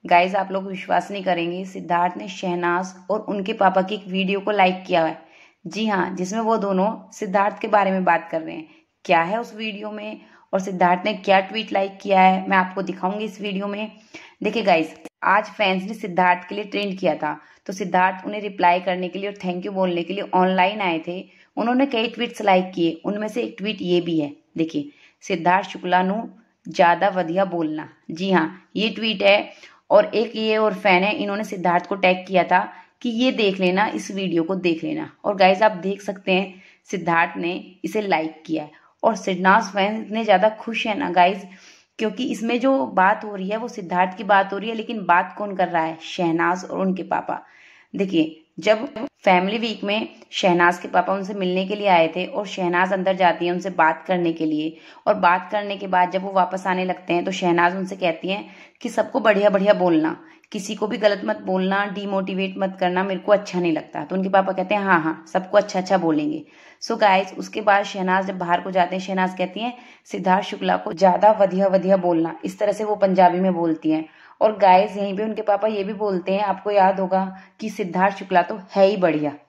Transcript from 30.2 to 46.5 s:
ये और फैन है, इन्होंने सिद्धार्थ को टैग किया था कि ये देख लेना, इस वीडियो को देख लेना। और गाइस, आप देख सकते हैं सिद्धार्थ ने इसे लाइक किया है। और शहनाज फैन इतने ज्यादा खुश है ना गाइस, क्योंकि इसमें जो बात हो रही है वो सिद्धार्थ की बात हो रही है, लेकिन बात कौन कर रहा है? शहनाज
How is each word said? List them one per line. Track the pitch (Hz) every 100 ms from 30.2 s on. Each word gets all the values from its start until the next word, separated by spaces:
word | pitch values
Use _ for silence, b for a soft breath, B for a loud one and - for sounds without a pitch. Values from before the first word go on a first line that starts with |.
| 226 220
ये | 220 214
और | 214
फैन | 190 208 180
है, | 196 214
इन्होंने | 202 202
सिद्धार्थ | 214 196 180 175 180
को | 196
टैग | 190 185 185
किया | 185
था | 170 180 208 B B _
कि | 240
ये | 226 262
देख | 233 208 190
लेना, | 185 185 214
इस | - -
वीडियो | 196 190 165
को | 165 190
देख | 175 160
लेना। | 156 156 151 _ -
और | 196
गाइस, | 185 196
आप | 214
देख | 185 190 196
सकते | - 196 -
हैं | 185 196 B B B _
सिद्धार्थ | 196 165 170 175 185
ने | 170 180 - - -
इसे | 214
लाइक | 202 165 160 - -
किया | 156
है। | 151 b b b
और | 226 220
शहनाज | - 180 185 208
फैन | 226 208 196 220
इतने | 208 214 214
ज्यादा | 185 214
खुश | 214 - 220 233
है | 196
ना | 185
गाइस, | 175 175 202 - B B B B -
क्योंकि | 220 202 254
इसमें | 202 226 240
जो | 262 269 247
बात | 190 185 214
हो | 214 202
रही | 190
है | 220
वो | 240
सिद्धार्थ | 233 175 180 190 190
की |
बात | 196 196 196
हो | 196
रही | 214
है, | 226
लेकिन | 220 226 185
बात | 175 - -
कौन | 208 185
कर | 180
रहा | 170
है? | 160 160
शहनाज | - - 175 165 170